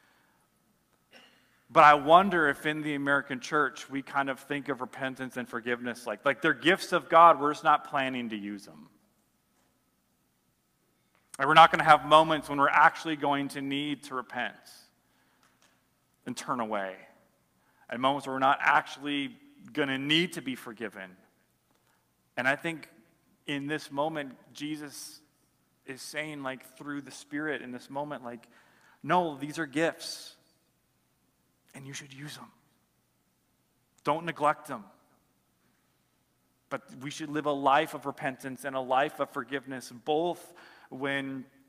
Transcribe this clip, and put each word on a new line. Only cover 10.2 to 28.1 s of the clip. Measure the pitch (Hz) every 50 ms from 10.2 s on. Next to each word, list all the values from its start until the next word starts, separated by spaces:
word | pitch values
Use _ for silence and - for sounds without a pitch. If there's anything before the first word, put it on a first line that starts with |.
| _ _ _ _ _ _ _ _ _ _ _ _ _ _ _ _ _ _ _ _ _ _ - -
Like, | 139 139
we're | 156
not | 165 165 165
gonna | - 165 151
have | 160 151 147 139
moments | 147 151 156 160 160 160 147 139 -
when | 143 143
we're | 139 143
actually | - 143 151 165 - - - 165 156
going | 147 143 143 143 139 143 135
to | - 143
need | 139 139 139 143 147 147 143 131 -
to | - 131
repent | 127 120 - - 123 120 104 - - - - - - - _ _ _ _ _ _ _ _ _ _ _ _ _ _ _ _ _ _ _ _ _ _ _ _ _ _ _ _
and | 127 123
turn | - - - 139 123
away, | 113 107 110 101 95 95 92 95 - - - _ _ _ _ _ _ _ _ _ _ _ _ _ _ -
and | 117 120
moments | 131 135 139 143 -
where | 135 131
we're | 135
not | 135 135 139 -
actually | - 156 143 151 - - - 135 135 147 143 143 139 131 117 - - - _ - - - 117
gonna | 147 147 139 135 131
need | 135 143 156 165 175 175 -
to | 165
be | 131 131 127
forgiven. | 113 - 123 113 104 117 101 92 101 95 92 92 - _ _ _ _ _ _ _ _ _ _ _ _ _ _ _ _ _ _ _ _ _ _ _
And | - 123 131
I | 143
think | 147 - 170 165 147 - - - - _ _ _ _ _ _ _ _ _
in | - 147 139 139
this | 143 156 147 - -
moment, | 139 139 147 160 160 151 143 135 120 - - - 117
Jesus | - 147 151 156 147 151 143 - - - - - - _ _ _ _ _ _ _ _ _ _ _ _ _
is | - 135 127
saying, | - - - 147 151 156 151 143 139
like, | 131 131 120 - - -
through | - 147 147 143 143 135
the | 127
Spirit | - - - - 147 147 156 156 143 - -
in | 123
this | 123 123 - -
moment, | 139 139 147 147